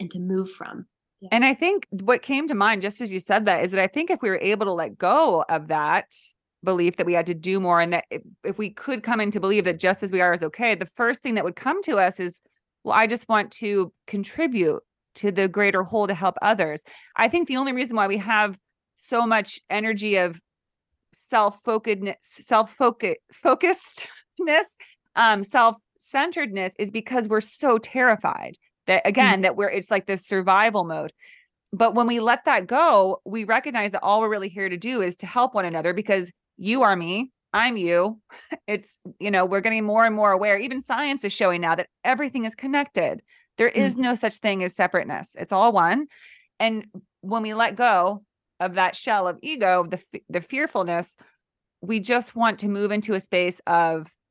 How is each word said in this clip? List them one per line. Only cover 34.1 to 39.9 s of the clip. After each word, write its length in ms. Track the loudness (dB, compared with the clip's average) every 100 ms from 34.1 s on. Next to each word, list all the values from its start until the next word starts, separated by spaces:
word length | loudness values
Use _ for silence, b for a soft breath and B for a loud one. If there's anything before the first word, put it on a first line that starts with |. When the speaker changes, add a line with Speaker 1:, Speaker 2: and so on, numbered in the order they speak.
| 2
Speaker 2:
we're 80 | 2
really 200 | -2 -4
here 180 | -6 -6
to 80 | -4
do 240 | -4 -2
is 160 | -4 -4
to 100 | -4
help 280 | 0 0
one 100 | 0
another, 280 | -2 -2 -2
because 380 | -2 0 0 -2 -12 _ -10
you 260 | -2 2
are 120 | 4
me, 380 | 2 -2 -4 -6 _ _
I'm 240 | 0 0 0
you. 440 | 0 2 2 -4 _
<laughs> 360 | -20 -16 -14 -8
It's, 300 | -8 -8 -18 -20 -10
you 120 | -2
know, 140 | 0 2
we're 140 | 0
getting 240 | 0 -2
more 200 | 0